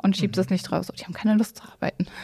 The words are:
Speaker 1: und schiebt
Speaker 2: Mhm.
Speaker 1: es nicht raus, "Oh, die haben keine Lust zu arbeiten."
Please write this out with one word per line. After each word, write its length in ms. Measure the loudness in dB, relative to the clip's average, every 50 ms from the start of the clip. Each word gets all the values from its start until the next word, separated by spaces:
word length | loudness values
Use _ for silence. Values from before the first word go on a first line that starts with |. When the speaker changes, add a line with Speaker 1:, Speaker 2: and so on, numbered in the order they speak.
Speaker 1:
und 160 | 2 2 2 2
schiebt 180 | 0 0 2
Speaker 2:
Mhm. 60 | 0
Speaker 1:
es 80 | 2 2
nicht 220 | 2 0 0 -2
raus, 160 | -2 -2 -2 -4
"Oh, 60 | -10 -12
die 60 | -12
haben 80 | -12 -10
keine 220 | -2 2 4 4 4
Lust 200 | 4 2 -2 -12
zu 60 | -20 -20
arbeiten." 360 | -10 _ -6 -6 -2 -2 -4 -6 -4 -8